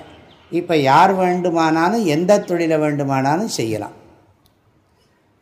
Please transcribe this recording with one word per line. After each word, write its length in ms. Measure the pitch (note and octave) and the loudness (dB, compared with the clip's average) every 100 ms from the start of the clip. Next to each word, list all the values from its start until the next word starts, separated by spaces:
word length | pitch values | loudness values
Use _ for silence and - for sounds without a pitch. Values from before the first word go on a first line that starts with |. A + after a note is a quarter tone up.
| - - - - _ | -12 -20 -20 -20 _
இப்ப 260 | E3 F3 D#3+ | -8 -2 0
யார் 360 | C3+ C#3+ F#3+ | 4 6 4
வேண்டுமானாலும் 920 | F#3+ F3+ F3+ F3+ E3 D#3+ D#3+ E3+ A#3 | 2 0 0 -2 0 0 0 0 0
எந்த 340 | G3 D3 F3+ G#3 | 0 0 2 2
தொழிலை 360 | G3+ F3 D#3+ D#3 | 2 -4 0 0
வேண்டுமானாலும் 720 | D3+ D3 C#3 C3+ C3+ D#3+ A3 | 0 -2 -2 -2 0 -2 -4
செய்யலாம். 480 | - A2+ G#2+ G2+ - - - _ _ _ _ _ _ _ _ _ _ _ _ | -6 -6 -6 -8 -16 -20 -20 _ _ _ _ _ _ _ _ _ _ _ _